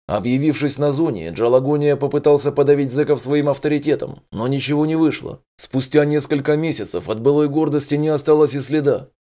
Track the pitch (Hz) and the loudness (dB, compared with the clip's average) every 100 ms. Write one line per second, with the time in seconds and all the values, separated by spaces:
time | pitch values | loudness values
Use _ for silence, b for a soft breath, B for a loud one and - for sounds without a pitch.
0 | - 98 98 131 156 139 143 127 147 139 | -6 -4 0 0 0 0 -2 -2 -2 0
1 | 165 107 82 85 117 127 135 147 147 143 | -2 -2 -8 -2 2 4 2 0 0 0
2 | 139 147 151 147 143 139 143 143 139 127 | -2 0 4 2 2 2 4 2 2 -2
3 | 139 143 127 147 143 135 156 151 143 135 | 0 0 0 0 0 -2 -2 -2 0 -2
4 | - - _ 82 120 139 135 147 156 160 | -4 -12 _ -6 -4 -2 -2 0 0 0
5 | 160 123 - - _ - - 135 127 147 | 0 -2 -8 -14 _ -16 -6 -4 0 2
6 | 147 147 139 147 139 151 160 143 101 87 | 2 0 0 -2 0 0 -2 -4 -6 -6
7 | 78 107 120 147 147 143 156 147 139 147 | -6 -2 2 2 2 0 0 -2 -2 -2
8 | 151 151 143 151 147 139 131 151 139 110 | 0 0 2 4 4 0 -2 0 0 0
9 | - _ | -4 _